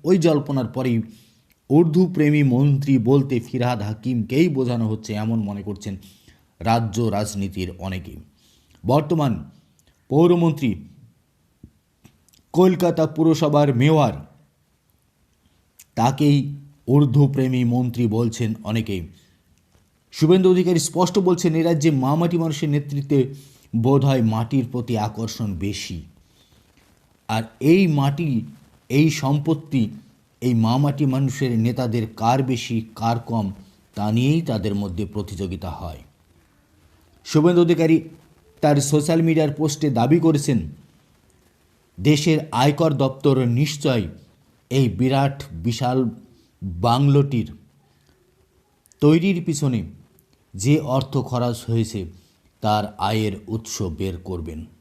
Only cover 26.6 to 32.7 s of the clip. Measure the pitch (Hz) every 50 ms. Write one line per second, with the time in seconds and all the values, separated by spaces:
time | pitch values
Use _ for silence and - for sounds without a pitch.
26.6 | _ _ _ _ _ _ _ _ _ _ _ _ _ - 110 110 113 113 - _
27.6 | 131 147 170 196 196 170 151 143 139 139 143 160 170 147 127 110 117 - - -
28.6 | _ _ _ _ _ _ 127 139 160 160 156 - - 135 143 151 147 165 165 151
29.6 | - - 139 131 110 - - - - _ _ _ _ _ _ _ 117 127 120 113
30.6 | 110 113 120 135 143 147 139 139 151 139 131 131 139 131 - - 143 127 117 113
31.6 | 113 123 117 123 127 117 110 120 107 110 - - 110 117 127 135 135 127 131 117
32.6 | - -